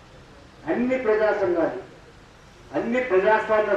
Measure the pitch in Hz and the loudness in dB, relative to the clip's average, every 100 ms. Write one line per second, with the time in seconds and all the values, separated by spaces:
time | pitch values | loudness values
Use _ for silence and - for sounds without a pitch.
0 | - - - - - - - 220 247 254 | -20 -20 -20 -20 -20 -14 -6 -2 0 -2
1 | 214 214 214 196 190 170 156 127 - - | 0 2 2 0 0 0 0 -2 -14 -20
2 | - - - - - - - - 226 247 | -20 -20 -20 -20 -20 -20 -10 -6 -2 -2
3 | 254 185 202 214 214 214 208 | 0 2 4 2 2 0 0